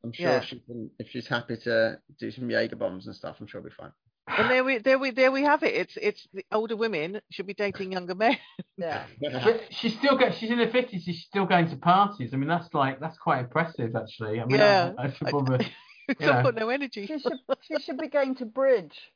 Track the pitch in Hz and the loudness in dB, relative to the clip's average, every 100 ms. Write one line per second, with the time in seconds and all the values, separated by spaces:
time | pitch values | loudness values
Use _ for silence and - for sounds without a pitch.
0 | 117 120 175 254 208 123 - 120 110 _ | -12 -6 0 0 0 -14 -14 -12 -12 _
1 | 113 123 117 123 113 113 120 113 113 - | -12 -10 -4 -4 -4 -8 0 2 2 -2
2 | _ - 110 113 123 110 110 113 113 92 | _ -12 -12 -8 -2 0 -2 -2 -6 -6
3 | 98 101 90 - 107 - 95 - - _ | -14 -14 -14 -14 -16 -16 -16 -18 -20 _
4 | _ _ - - 226 254 254 254 220 262 | _ _ -6 0 2 2 2 0 4 4
5 | 269 240 262 269 285 294 - 147 - - | 2 4 4 4 4 4 2 0 -4 -2
6 | 208 208 - 190 - 214 220 220 226 180 | -4 -4 -14 -16 -4 -4 -2 -2 -2 -2
7 | 156 202 _ - 185 196 202 196 190 185 | -4 -8 _ -12 -10 -4 -4 -4 -6 -6
8 | 175 185 220 254 - - - - 170 139 | -6 2 2 2 -4 -18 -16 -8 -6 -6
9 | - - 143 127 196 233 - - 233 - | -8 -8 -6 2 2 2 -2 -4 -4 0
10 | 277 269 240 175 220 240 226 247 240 185 | 2 4 2 2 -2 2 2 2 0 -6
11 | 180 170 - 202 185 185 160 135 175 185 | -6 -8 -4 -2 4 4 2 0 4 6
12 | 202 - 123 131 143 175 165 156 135 131 | 4 0 -6 -2 0 -2 -2 0 0 -2
13 | 156 - - 139 123 151 165 - 117 113 | -10 -6 0 0 0 -2 -2 -2 -4 -4
14 | 107 - 107 113 117 135 208 196 175 180 | -6 -8 -4 -4 0 6 6 6 4 -2
15 | 131 - 151 143 131 127 - - - - | -6 -4 -2 0 2 0 0 -6 -20 -18
16 | - 262 294 247 254 226 220 262 277 214 | -6 -2 2 4 4 0 -2 -2 -4 -8
17 | 202 302 240 - - - - 302 - 277 | -8 -6 -6 -8 -6 -6 -4 -6 -4 -8
18 | 311 294 269 254 226 240 269 240 160 - | -2 0 0 -2 -6 0 4 4 0 -18
19 | - | -20